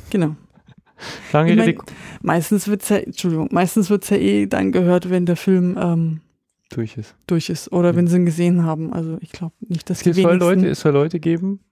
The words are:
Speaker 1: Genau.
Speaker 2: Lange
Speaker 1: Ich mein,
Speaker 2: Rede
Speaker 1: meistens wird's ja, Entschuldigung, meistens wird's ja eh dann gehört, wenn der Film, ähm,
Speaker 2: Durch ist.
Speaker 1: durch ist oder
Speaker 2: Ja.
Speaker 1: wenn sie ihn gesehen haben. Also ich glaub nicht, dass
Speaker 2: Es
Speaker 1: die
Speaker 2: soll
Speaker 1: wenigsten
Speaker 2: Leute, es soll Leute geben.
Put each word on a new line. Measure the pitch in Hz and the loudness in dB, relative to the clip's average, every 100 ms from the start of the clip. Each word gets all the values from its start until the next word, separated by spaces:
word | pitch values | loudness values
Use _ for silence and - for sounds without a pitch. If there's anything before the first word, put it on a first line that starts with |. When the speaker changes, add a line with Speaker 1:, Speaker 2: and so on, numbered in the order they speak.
| - | -4
Speaker 1:
Genau. | 202 160 156 _ _ _ _ _ _ - - - | -2 -2 -4 _ _ _ _ _ _ -18 -16 -2
Speaker 2:
Lange | 151 165 | 0 4
Speaker 1:
Ich | 214 | 4
mein, | 226 | 2
Speaker 2:
Rede | - - - - - | 0 -8 -20 -20 -8
Speaker 1:
meistens | - 165 156 208 202 | -2 -2 0 -2 0
wird's | 202 - | -4 0
ja, | 202 | -2
Entschuldigung, | - - 180 160 156 | -2 -6 -2 -2 0
meistens | 185 185 226 180 | 0 0 0 0
wird's | 202 - | 0 0
ja | 202 | 0
eh | - 208 202 | 2 0 0
dann | 202 95 | 0 0
gehört, | 180 175 180 180 | 2 2 2 0
wenn | 180 180 | -2 0
der | 170 | 0
Film, | - 185 180 185 | 2 2 2 0
ähm, | 175 165 165 156 - _ _ _ _ | -2 0 -2 -4 -10 _ _ _ _
Speaker 2:
Durch | - 110 - | -8 -8 -8
ist. | 107 _ - | -16 _ -4
Speaker 1:
durch | 165 - | -2 -2
ist | 160 - | -8 -4
oder | 180 175 | 0 2
Speaker 2:
Ja. | 170 | 2
Speaker 1:
wenn | 175 | 2
sie | 180 | 2
ihn | 175 | 2
gesehen | 160 175 175 165 | 2 2 2 0
haben. | 156 160 | -2 -6
Also | - 160 160 | -6 -6 -8
ich | 165 | -12
glaub | - 165 - | -12 -12 -12
nicht, | - 170 - | -8 -8 -6
dass | 180 | -2
Speaker 2:
Es | |
Speaker 1:
die | 180 170 | 0 4
Speaker 2:
soll | 175 180 | 4 4
Speaker 1:
wenigsten | 175 190 | 4 4
Speaker 2:
Leute, | 185 | 2
es | - | 2
soll | 156 | 2
Leute | 139 151 170 | 2 2 -2
geben. | 165 170 190 196 _ | -2 -2 -2 -8 _